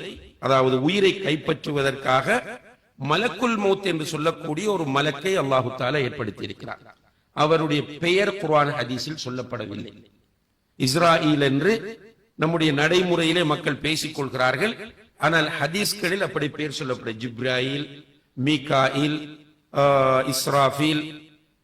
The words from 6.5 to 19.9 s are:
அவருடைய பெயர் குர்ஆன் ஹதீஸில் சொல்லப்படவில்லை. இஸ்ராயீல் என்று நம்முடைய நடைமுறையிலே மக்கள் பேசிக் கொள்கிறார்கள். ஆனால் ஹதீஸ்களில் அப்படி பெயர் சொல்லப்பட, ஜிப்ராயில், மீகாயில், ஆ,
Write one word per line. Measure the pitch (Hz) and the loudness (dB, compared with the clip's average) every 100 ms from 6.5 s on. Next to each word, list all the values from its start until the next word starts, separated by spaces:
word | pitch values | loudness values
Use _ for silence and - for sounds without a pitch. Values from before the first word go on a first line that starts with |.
| 98 113 104 113 - _ _ _ | -12 -14 -14 -16 -20 _ _ _
அவருடைய | - 151 160 156 147 | -2 2 2 2 -2
பெயர் | 135 147 170 185 202 | -4 -4 0 2 2
குர்ஆன் | 196 165 151 143 143 | -2 2 2 2 0
ஹதீஸில் | 123 127 147 156 | -4 -6 -6 -8
சொல்லப்படவில்லை. | 127 127 120 117 104 104 - 107 - _ _ _ _ _ _ - | -8 -8 -8 -8 -8 -10 -12 -16 -20 _ _ _ _ _ _ -4
இஸ்ராயீல் | 127 156 170 160 151 151 | 0 4 4 4 4 4
என்று | 139 139 175 220 202 226 - _ _ | 2 2 2 0 -4 -14 -20 _ _
நம்முடைய | - 156 165 156 | -4 0 2 2
நடைமுறையிலே | 139 151 180 180 170 160 175 | 2 4 4 4 2 2 2
மக்கள் | 156 147 156 131 | 2 0 -2 -4
பேசிக் | 147 156 156 | -2 -2 -4
கொள்கிறார்கள். | 147 131 127 127 135 214 240 220 - - - | -6 -4 0 0 2 -2 -4 -12 -18 -20 -2
ஆனால் | 147 165 151 | 0 2 0
ஹதீஸ்களில் | 151 147 190 202 208 185 196 | -2 -2 -2 -2 -2 -2 -2
அப்படி | 175 156 147 | -2 -2 -4
பெயர் | - 151 131 | -4 -6 -6
சொல்லப்பட, | 135 123 117 | -6 -6 -6
ஜிப்ராயில், | 110 120 113 127 127 131 143 147 143 - _ _ 127 | -8 -8 -6 -2 -2 -2 -4 -8 -14 -20 _ _ -2
மீகாயில், | 135 151 143 139 131 139 147 151 147 151 - _ _ | 0 0 2 2 2 2 0 -2 -8 -16 -20 _ _
ஆ, | 139 143 | 2 4